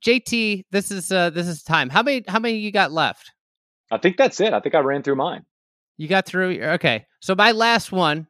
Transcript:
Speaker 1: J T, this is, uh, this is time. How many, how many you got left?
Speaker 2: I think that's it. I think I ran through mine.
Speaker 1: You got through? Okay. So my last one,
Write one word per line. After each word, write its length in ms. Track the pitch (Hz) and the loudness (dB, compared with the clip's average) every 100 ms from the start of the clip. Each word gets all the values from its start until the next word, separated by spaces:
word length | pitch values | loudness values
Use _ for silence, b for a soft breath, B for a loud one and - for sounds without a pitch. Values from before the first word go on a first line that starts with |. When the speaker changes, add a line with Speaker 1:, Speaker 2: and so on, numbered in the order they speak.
Speaker 1:
J 180 | 226 247 | 0 0
T, 480 | - 233 214 196 - | 0 -2 -2 -4 -4
this 180 | 196 - | -4 -4
is, 220 | 196 - | -6 -2
uh, 180 | 190 175 | 0 0
this 160 | 165 175 | -2 -4
is 160 | 160 | -6
time. 280 | - 160 127 | -2 0 2
How 120 | 175 | 2
many, 220 | 262 262 202 | 2 -2 -2
how 120 | 214 | -4
many 180 | 233 220 | -2 -4
you 160 | 208 | -2
got 180 | 196 156 | 0 0
left? 420 | 160 127 - - _ _ _ _ _ - | 0 -2 -4 -14 _ _ _ _ _ -8
Speaker 2:
I 60 | - | -2
think 180 | 185 185 | 0 2
that's 240 | 170 - | 2 2
it. 140 | 165 | 0
I 60 | 110 | 0
think 140 | 139 | 0
I 60 | 160 | 0
ran 220 | 135 143 | 0 -2
through 140 | 139 135 | -2 -2
mine. 280 | 170 - - _ _ _ _ - | -4 -6 -14 _ _ _ _ -12
Speaker 1:
You 100 | 151 | -2
got 180 | 190 - | 0 0
through? 360 | 180 185 147 | -2 -2 -2
Okay. 440 | 131 170 156 110 - _ | -2 0 0 0 -4 _
So 140 | - | -2
my 180 | 190 220 | 4 4
last 380 | 220 233 233 - | 4 2 2 0
one, 340 | 185 160 156 | 0 0 0